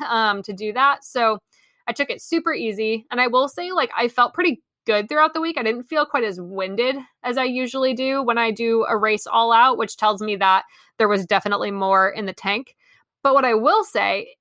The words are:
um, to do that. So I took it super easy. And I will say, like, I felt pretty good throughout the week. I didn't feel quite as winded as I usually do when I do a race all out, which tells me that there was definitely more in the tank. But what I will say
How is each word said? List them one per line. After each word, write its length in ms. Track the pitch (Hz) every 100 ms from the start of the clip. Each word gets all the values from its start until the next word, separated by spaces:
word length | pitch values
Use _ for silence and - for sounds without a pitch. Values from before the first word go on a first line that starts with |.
| 294
um, 360 | 226 214 202
to 100 | 196
do 220 | 196 214
that. 300 | 226 277 277
So 340 | - 254 226 208 _ _ _ _ -
I 60 |
took 180 | 233 277
it 100 | 196
super 320 | - 330 330
easy. 540 | 294 220 202 220 220 -
And 80 | 247
I 100 | 247
will 200 | 254 269
say, 240 | 339 349
like, 180 | 370 254 -
I 120 | 240
felt 260 | - 247
pretty 280 | - 359 240 _ _
good 240 | - 208 208
throughout 240 | 302 311
the 80 | 320
week. 160 | 330 320
I 40 |
didn't 220 | 220 240
feel 200 | 247 311
quite 200 | 294 277
as 140 | 220 180
winded 560 | 175 196 190 202 247 269 254 _
as 160 | 247 247
I 60 |
usually 500 | 262 247 247 262 262
do 280 | 247 262 269
when 140 | 233 233
I 140 | 226
do 340 | 214 226 226 -
a 100 | 220
race 300 | 208 214 -
all 260 | 226 233
out, 260 | 226 262 226
which 180 | 220 -
tells 240 | 214 202
me 160 | 214 202
that 280 | 190 190 - _ _ -
there 100 | 208
was 160 | 202
definitely 460 | 180 196 214 202 208
more 400 | 196 190 190 190
in 160 | 220 196
the 60 |
tank. 400 | 185 196 214 262 _ _ _ _ _
But 120 | 277
what 100 | 269
I 100 | 254
will 300 | 220 262 427
say 520 | 370 202 202 196 - -